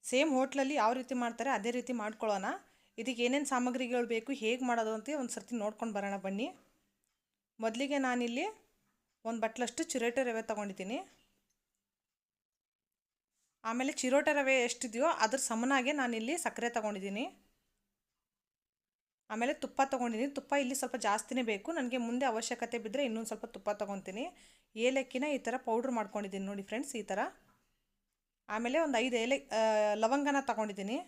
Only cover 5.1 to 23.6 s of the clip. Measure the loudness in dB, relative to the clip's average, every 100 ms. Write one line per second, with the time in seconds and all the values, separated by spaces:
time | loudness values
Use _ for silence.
5.1 | -4 -4 -6 -6 -4 -4 -4 -4 -2 -4
6.1 | -4 -4 -2 -4 -6 _ _ _ _ _
7.1 | _ _ _ _ _ -4 0 0 2 2
8.1 | 2 0 0 -2 -4 _ _ _ _ _
9.1 | _ -6 -2 -2 -2 -4 -2 -2 0 2
10.1 | 2 0 0 -2 -4 -4 -6 -4 -4 -6
11.1 | _ _ _ _ _ _ _ _ _ _
12.1 | _ _ _ _ _ _ _ _ _ _
13.1 | _ _ _ _ _ -4 0 0 0 4
14.1 | 4 4 4 4 4 4 0 -4 0 2
15.1 | 4 2 2 0 0 2 2 2 0 0
16.1 | -2 -2 -2 -2 -2 -2 -2 -2 -4 -4
17.1 | -4 -6 -8 _ _ _ _ _ _ _
18.1 | _ _ _ _ _ _ _ _ _ _
19.1 | _ _ -2 0 0 -4 0 2 2 0
20.1 | 0 -2 -2 0 2 2 0 -2 -2 0
21.1 | 0 0 -2 0 -2 -2 -4 -2 -2 -2
22.1 | 0 0 0 -2 -4 -4 -4 -4 -2 -2
23.1 | -2 -6 -8 -10 -8